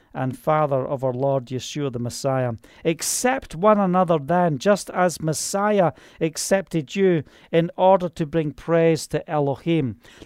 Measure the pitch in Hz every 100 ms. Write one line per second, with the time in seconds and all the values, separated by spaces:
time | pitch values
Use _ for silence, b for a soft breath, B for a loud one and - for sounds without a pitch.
0 | b - 131 120 - 156 147 135 131 139
1 | 131 123 139 139 120 127 - 147 139 120
2 | 117 - 139 131 127 113 b b - 165
3 | - - 247 269 - 156 208 208 190 180
4 | 175 165 139 175 175 139 196 196 - 196
5 | 180 - 160 147 - 196 208 202 165 -
6 | b b 165 - - 196 - 165 131 196
7 | 190 165 - b b 165 170 - 185 190
8 | 180 - 151 165 151 - - 165 165 156
9 | - 151 - 151 139 131 165 165 131 -
10 | B B